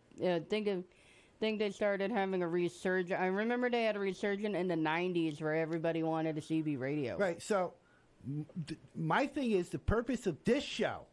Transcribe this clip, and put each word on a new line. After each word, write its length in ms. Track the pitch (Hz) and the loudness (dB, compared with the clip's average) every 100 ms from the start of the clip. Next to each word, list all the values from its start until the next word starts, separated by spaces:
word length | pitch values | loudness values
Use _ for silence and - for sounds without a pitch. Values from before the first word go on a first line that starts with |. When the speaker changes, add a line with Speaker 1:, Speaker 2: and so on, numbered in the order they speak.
| _ - | _ -2
Speaker 1:
yeah, 200 | 185 170 | 0 0
think 280 | 165 214 208 | 0 -2 0
of, 160 | 185 185 - - - - - | -2 -4 -14 -20 -20 -20 -4
think 200 | 220 214 | -2 0
they 120 | 208 | 0
started 400 | - 208 196 196 | 2 0 2 0
having 300 | 226 190 190 | 2 2 0
a 60 | 170 | 0
resurgence. 720 | 175 175 - 190 185 175 160 | 2 0 0 0 0 2 0
I 80 | 185 | 2
remember 420 | 190 220 240 247 | 2 0 0 2
they 140 | 240 | 2
had 120 | 220 202 | 2 0
a 40 | |
resurgence 560 | 196 185 208 202 208 180 | -2 -2 -2 -2 -2 0
in 120 | 185 | 0
the 80 | 165 | 2
nineties 640 | 156 165 180 175 160 151 | 2 2 0 0 0 -2
where 140 | 156 156 | 0 0
everybody 480 | 160 165 165 165 | 0 0 0 0
wanted 340 | 160 160 160 156 | 0 0 0 -2
a 40 | |
C 200 | - 160 | -2 -2
B 140 | 151 139 | 0 -2
radio. 420 | 131 151 123 92 | -2 -2 -2 0
Speaker 2:
Right. 240 | 196 170 | -2 -2
So, 320 | - 202 175 - _ - _ _ 123 | 0 0 0 -4 _ -20 _ _ -8
m-, 180 | 147 151 - 147 | -8 -8 -10 -10
th-, 120 | 160 - - | -10 -12 -6
my 300 | 160 185 285 | 0 2 2
thing 240 | 302 247 | 0 0
is 180 | 190 175 | 0 0
the 100 | 156 | -2
purpose 480 | - 214 233 247 190 | 2 2 2 -2 -2
of 160 | 143 | -2
this 200 | - 277 | 2 2
show 420 | - - 160 95 - | 0 -2 -2 -2 -8